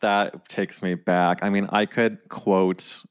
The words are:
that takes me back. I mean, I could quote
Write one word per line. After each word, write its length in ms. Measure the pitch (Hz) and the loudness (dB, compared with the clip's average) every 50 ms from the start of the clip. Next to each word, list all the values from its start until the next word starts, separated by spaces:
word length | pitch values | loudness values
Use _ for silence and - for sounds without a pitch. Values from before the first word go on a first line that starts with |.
that 480 | - 107 101 101 104 - - - - - | -2 0 2 2 0 0 -4 -10 -18 -10
takes 340 | - - 98 - - - - | -6 -6 -6 -6 -6 -6 -4
me 120 | 92 90 | -4 -4
back. 460 | 85 - - 90 87 87 87 90 - 95 | -2 -2 0 2 2 4 2 2 0 0
I 80 | 101 | 0
mean, 160 | 98 101 98 - | 0 0 0 0
I 140 | - 104 107 | 0 0 0
could 440 | 104 - - 117 110 107 - _ - | 0 0 0 0 0 0 -4 _ -16
quote 720 | - - - 104 98 95 95 92 92 - - - - - - - | -16 -4 0 2 2 4 4 2 0 -2 -6 -12 -14 -14 -16 -20